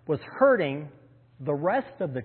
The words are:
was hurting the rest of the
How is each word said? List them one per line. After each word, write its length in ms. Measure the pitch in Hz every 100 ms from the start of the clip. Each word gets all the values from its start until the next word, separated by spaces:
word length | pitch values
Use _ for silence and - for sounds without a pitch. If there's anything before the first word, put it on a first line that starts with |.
| -
was 120 | 147
hurting 680 | - - 269 240 147 139 151 - - _ _ -
the 140 | 135
rest 480 | 143 170 269 - -
of 120 | 165
the 80 | 127